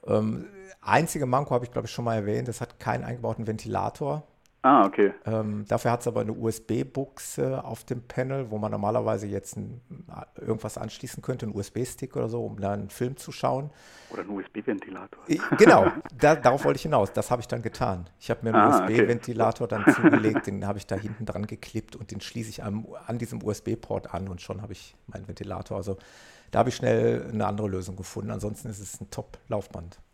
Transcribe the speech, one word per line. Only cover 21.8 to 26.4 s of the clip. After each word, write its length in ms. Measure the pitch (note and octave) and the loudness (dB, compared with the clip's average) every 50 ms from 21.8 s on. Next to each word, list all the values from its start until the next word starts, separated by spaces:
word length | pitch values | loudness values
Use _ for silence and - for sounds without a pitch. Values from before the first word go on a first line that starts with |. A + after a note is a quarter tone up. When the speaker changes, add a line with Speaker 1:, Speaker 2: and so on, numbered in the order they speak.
| - - - | -8 -8 -14
Speaker 1:
und 160 | - A2 - | -16 -14 -12
den 120 | G#2 G2+ - | -12 -10 -10
schließe 260 | - - A#2+ A2+ A2 | -10 -8 -8 -8 -8
ich 140 | G#2+ - - | -10 -8 -6
am, 220 | G#2+ G2 G#2+ A2+ - - - - | -6 -6 -6 -6 -8 -14 -16 -8
an 120 | - A2+ - | -8 -6 -6
diesem 240 | A#2+ - B2 A2+ G#2 | -6 -6 -8 -6 -4
U-S-B-Port 720 | G#2 G#2 - - G#2 G#2 - - - G2+ G2 - - - | -4 -4 -4 -4 -4 -4 -4 -4 -6 -6 -6 -4 -6 -8
an 140 | F2 F#2 F#2+ | -8 -6 -6
und 120 | F#2 F2 | -8 -10
schon 220 | - - F#2+ G2 G#2+ | -10 -10 -10 -8 -8
habe 100 | G#2 G2 | -10 -12
ich 240 | - - - - _ _ - | -14 -16 -20 -20 _ _ -16
meinen 200 | - G2+ G2 G2+ | -14 -14 -12 -12
Ventilator. 480 | A2+ - G#2 G2+ F#2+ F2+ F2+ - - | -12 -10 -8 -8 -8 -8 -8 -8 -8
Also 220 | G2+ G2+ G2+ G2 - - - - - - - - - | -6 -4 -6 -6 -8 -8 -20 -20 -20 -20 -20 -20 -20